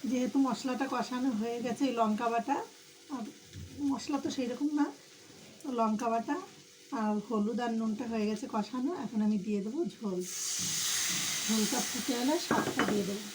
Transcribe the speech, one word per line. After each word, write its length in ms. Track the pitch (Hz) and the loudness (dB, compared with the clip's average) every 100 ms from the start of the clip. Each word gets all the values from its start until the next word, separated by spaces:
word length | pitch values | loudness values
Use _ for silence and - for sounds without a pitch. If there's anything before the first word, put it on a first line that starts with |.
| - | 0
যেহেতু 280 | 247 247 277 262 | 2 2 4 4
মশলাটা 400 | 220 262 233 269 | 2 -2 0 0
কষানো 360 | 254 - 247 262 214 | 0 -2 0 0 2
হয়ে 180 | 226 240 240 | 0 0 -2
গেছে, 180 | 226 277 | 2 2
এই 40 | 233 | 4
লঙ্কা 280 | 220 214 330 | 4 4 2
বাটা 240 | 339 339 - 453 - - - - | 0 0 -2 -2 -14 -20 -20 -10
আর 100 | 269 208 - - - - 262 285 | -8 -8 -12 -16 -14 -12 -4 -2
মশলা 280 | 254 - 285 | 0 -2 -2
তো 60 | 311 - | -2 -2
সেই 120 | 240 | -2
রকম 180 | 247 294 294 | 0 0 2
না, 60 | 294 - - - - - - - 302 240 | 0 0 -20 -20 -20 -20 -20 -14 -6 0
লঙ্কা 280 | 226 214 233 | 2 2 0
বাটা 220 | 226 226 330 381 - - - - 254 | 0 0 -4 -4 -16 -20 -20 -8 -2
আর 140 | 214 208 202 | 0 0 0
হলুদ 320 | 220 208 233 240 | 0 2 0 0
আর 60 | 226 | 0
নুনটা 260 | 226 208 233 | 0 -2 -2
হয়ে 140 | 226 208 | 0 0
গেছে 160 | 214 277 | 0 -2
কষানো, 380 | 226 208 254 262 349 | -2 -2 -2 -2 -2
এখন 160 | 226 220 214 | -2 2 4
আমি 100 | 214 185 | 2 2
দিয়ে 140 | 208 202 | 0 0
দেবো 140 | 285 269 - | -2 -2 -2
ঝোল। 240 | 220 185 185 - - - - - - - - - - - - | -4 -2 -4 -4 -4 -2 -2 0 0 0 0 0 0 -2 2
ঝোলটা 340 | 220 208 262 - | 2 4 2 0
ফুটে 240 | 247 202 240 | -2 0 2
এলে 140 | 254 330 - | 4 2 2
শাকটা 360 | - - - - | 0 2 0 2
দিয়ে 140 | 208 185 | 2 0
দেবো। 160 | 202 214 | -4 -8